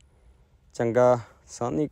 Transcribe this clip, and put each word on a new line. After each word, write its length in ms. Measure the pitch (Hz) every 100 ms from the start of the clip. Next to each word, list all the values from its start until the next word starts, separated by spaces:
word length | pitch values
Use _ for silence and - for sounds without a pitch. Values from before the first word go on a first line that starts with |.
| _ _ _ _ _ _ _
ਚੰਗਾ 460 | - 117 117 123 123 - _ _
ਸਾਹਨੀ 400 | - 120 156 151